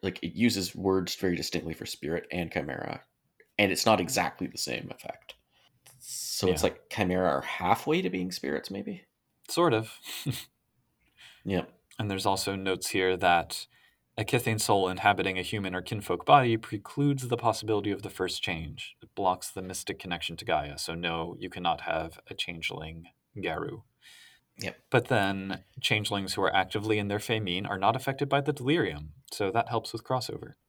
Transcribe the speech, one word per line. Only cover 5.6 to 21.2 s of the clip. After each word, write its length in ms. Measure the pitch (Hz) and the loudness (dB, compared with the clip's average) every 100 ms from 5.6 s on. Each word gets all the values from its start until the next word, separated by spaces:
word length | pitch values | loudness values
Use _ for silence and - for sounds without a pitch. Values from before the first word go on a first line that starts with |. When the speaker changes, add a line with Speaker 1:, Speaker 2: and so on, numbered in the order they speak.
| _ _ - - | _ _ -20 -20
Speaker 1:
So 480 | - - - - 95 | -12 -8 -6 0 2
it's 140 | 90 | 4
Speaker 2:
Yeah. 80 | 90 | 2
Speaker 1:
like 180 | - _ | 0 _
chimera 380 | - 92 90 92 | -2 2 4 4
are 100 | 69 | 2
halfway 580 | - - 90 - - 165 | 0 -2 2 2 2 0
to 60 | 185 | 0
being 220 | 90 92 | -2 -4
spirits, 380 | - - - - | -4 -4 -4 -4
maybe? 340 | 98 101 90 _ _ _ _ - | -8 -8 -10 _ _ _ _ -4
Speaker 2:
Sort 260 | - 170 | 4 4
of. 240 | 110 113 - - - | 4 0 -10 -12 -6
<laughs> 240 | - - - _ _ _ _ _ _ _ - - | -4 -6 -8 _ _ _ _ _ _ _ -20 -12
Speaker 1:
Yep. 260 | - 92 80 _ _ - | -2 -2 -2 _ _ -6
Speaker 2:
And 120 | 107 | -2
there's 160 | 95 101 | 0 2
also 300 | 95 - 98 | 2 0 -2
notes 320 | 95 90 - | -2 -2 0
here 280 | 98 92 92 | 2 2 4
that 500 | 92 85 80 - - _ _ _ _ - | 6 6 2 -8 -12 _ _ _ _ -6
a 80 | |
Kithane 360 | 110 123 120 110 | 0 0 2 0
soul 280 | - 101 92 | 2 4 2
inhabiting 500 | 92 101 101 95 92 | 4 4 6 2 0
a 40 | |
human 320 | 90 110 95 | -2 -4 -2
or 80 | 92 | -4
kinfolk 420 | 92 110 - 87 | -4 -8 -2 -4
body 320 | - 143 123 113 | 6 8 8 2
precludes 720 | - 107 - - 143 139 127 | -2 -10 -8 0 2 2 0
the 80 | 120 | 0
possibility 540 | 113 110 107 107 101 | 2 0 0 0 0
of 120 | 98 | -4
the 80 | 101 | -6
first 320 | - 95 - | -4 -4 -2
change. 540 | - 85 80 73 - - | -4 -4 -6 -10 -14 -16
It 120 | - | -14
blocks 360 | - 98 90 - | -2 0 0 -4
the 120 | - | -10
mystic 360 | 92 90 - 92 | -8 -8 -8 -8
connection 380 | 92 85 - 85 | -6 -6 -6 -8
to 60 | |
Gaia, 340 | 98 80 71 71 | 0 0 0 -8
so 160 | - | -8
no, 420 | 82 87 82 | -4 -2 -2